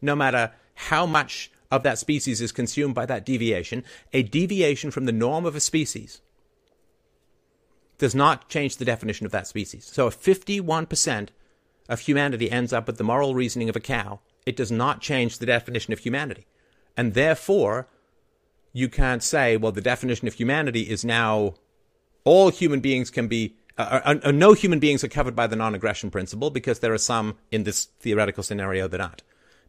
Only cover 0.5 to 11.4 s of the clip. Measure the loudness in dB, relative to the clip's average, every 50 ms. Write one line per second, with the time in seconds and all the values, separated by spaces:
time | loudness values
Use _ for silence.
0.5 | -4 _ _ _ _ -14 -6 -2 0 0 0 2 2 0 0 0 -8 -12 -12 -14
1.5 | _ _ _ _ -2 0 2 0 -2 -2 -2 -2 -2 -2 0 -2 -4 -4 -4 -6
2.5 | -4 -4 -4 -4 -2 -2 -2 -2 -2 -4 -4 -4 -4 -6 -4 -4 -2 0 0 0
3.5 | 0 0 -2 -6 -8 -10 -10 -12 -20 -20 -20 _ 0 0 0 2 0 0 0 0
4.5 | 0 2 2 2 2 0 -4 -6 -6 -4 -2 0 0 2 0 0 0 0 -2 -4
5.5 | -2 -2 -4 0 0 0 -2 -2 -6 -10 -12 -16 -20 -20 _ _ _ _ _ _
6.5 | _ _ _ _ _ _ _ _ _ _ _ _ _ _ _ _ _ _ _ _
7.5 | _ _ _ _ _ _ _ _ _ _ -2 0 2 4 4 4 2 2 -4 _
8.5 | -4 -4 -4 -4 -4 -4 -2 -2 -2 -2 -4 -6 -6 -6 -6 -6 -6 -6 -6 -6
9.5 | -8 -8 -8 -8 -10 -20 -20 -10 -2 0 0 0 0 0 4 4 4 4 2 -4
10.5 | -4 -4 -2 0 -2 -2 -2 -2 -2 -2 -2 -2 -2 -4 -6 -10 _ _